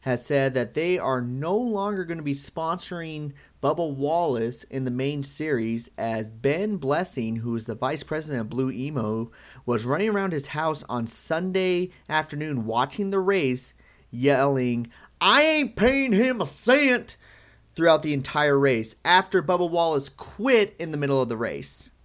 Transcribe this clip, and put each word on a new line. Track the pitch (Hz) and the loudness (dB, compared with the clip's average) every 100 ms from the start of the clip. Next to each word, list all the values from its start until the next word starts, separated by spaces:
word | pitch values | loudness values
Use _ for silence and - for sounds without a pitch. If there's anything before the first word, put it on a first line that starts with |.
has | - 123 | -2 -4
said | - 143 135 | 0 2 2
that | 131 120 | 0 -2
they | - 170 180 | -2 0 0
are | 107 131 | 0 -2
no | 123 127 156 202 | -2 -4 -2 -2
longer | 247 208 202 202 | 0 -2 -2 -4
gonna | 170 170 | -6 -6
be | 147 | -4
sponsoring | 139 - - 160 175 - 175 165 156 151 139 - _ | -6 -6 -6 -4 -4 -6 -10 -8 -8 -10 -12 -20 _
Bubba | - 151 170 | -2 0 -2
Wallace | 135 139 165 170 123 113 123 | -2 0 2 2 0 -2 -4
in | - 135 | -8 -6
the | 131 | -4
main | 123 139 147 | -2 -2 -4
series, | 139 - 156 135 113 113 117 - | -8 -6 -2 0 0 -4 -6 -6
as | 113 113 107 | -4 -4 -6
Ben | 113 131 156 214 202 | -2 0 0 -2 -4
Blessing, | 139 147 185 - 113 113 | 0 -2 -2 -4 -4 -4
who | 120 117 | -4 -4
is | |
the | 113 | -6
vice | 110 127 151 | -6 -4 -4
president | - 156 151 135 | -6 -6 -4 -6
of | 107 | -4
Blue | 117 131 | -2 -2
Emu, | 107 135 151 107 110 117 - - - - | -2 -6 -4 -2 -2 -6 -10 -20 -16 -4
was | 117 | -2
running | 117 147 214 | 0 0 0
around | 208 196 | 0 0
his | 160 139 | -4 -6
house | 151 160 156 - | -4 -2 -4 -6
on | 120 113 | -6 -6
Sunday | - - 160 185 185 185 180 180 - _ | -8 -4 -4 -2 0 0 0 -2 -8 _
afternoon | 156 156 147 156 139 110 | -2 -2 -6 -4 -4 -2
watching | 113 135 - 196 | 0 -2 -2 -2
the | 196 | 0
race, | 185 196 139 127 - _ _ _ _ | 2 2 2 -2 -6 _ _ _ _
yelling, | 120 131 139 139 139 127 117 117 - - _ | 0 4 4 4 2 2 0 -4 -10 -20 _
"I | 175 240 | 6 6
ain't | 302 311 262 - | 6 4 0 2
paying | 220 269 269 | 2 4 2
him | 196 247 247 | 4 4 2
a | 160 | -4
cent," | - - 269 285 240 226 - - - - _ _ - | -4 4 4 6 2 -2 -18 -20 -20 -20 _ _ 2
throughout | 123 151 | 6 6
the | 151 | 4
entire | 143 131 151 147 139 | -2 -2 0 4 4
race, | 139 120 110 - | 4 2 -2 -6
after | 156 180 185 190 | 4 4 6 0
Bubba | 151 180 175 | 2 0 2
Wallace | 170 165 151 139 | 2 2 0 -2
quit | - - - 233 240 208 - | -14 -20 -6 4 4 4 -2
in | 170 | -8
the | 156 | -4
middle | 143 135 | 0 2
of | 123 | 2
the | 113 | -2
race. | 113 71 135 - - _ | -4 -4 -10 -14 -18 _